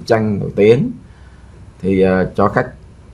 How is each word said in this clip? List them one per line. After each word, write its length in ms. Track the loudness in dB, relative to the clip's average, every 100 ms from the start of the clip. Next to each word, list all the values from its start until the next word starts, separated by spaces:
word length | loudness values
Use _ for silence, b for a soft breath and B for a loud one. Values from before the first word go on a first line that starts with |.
| -2
tranh 320 | -2 -2 -4
nổi 120 | -6 2
tiếng 340 | 4 4 0 -8 b b b b b b -20 -10
thì, 220 | -4 0
à, 220 | 2 0 -2
cho 140 | -2 -2
khách 180 | 0 -6 -10 -20 -20 -20